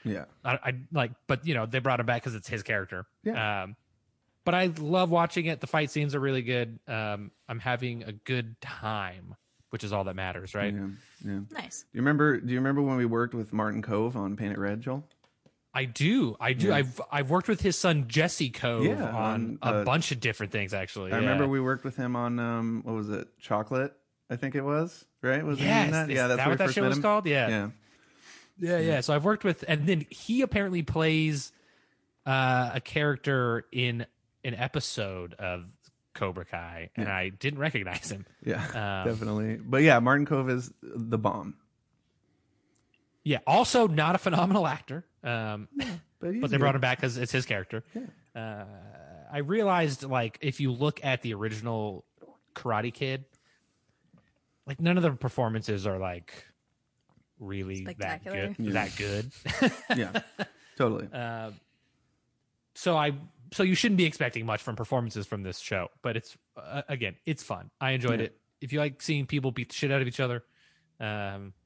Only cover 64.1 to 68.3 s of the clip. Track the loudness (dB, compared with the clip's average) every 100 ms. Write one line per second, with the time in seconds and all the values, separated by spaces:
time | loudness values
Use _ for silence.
64.1 | 2 -2 -2 -2 -4 -4 -6 -2 0 0
65.1 | -4 -6 -6 -6 -8 -4 -4 -4 _ -4
66.1 | -4 -6 -16 _ -18 -10 -10 -6 -4 -6
67.1 | -6 -6 -6 -6 -10 -10 -4 0 2 2
68.1 | 0 -2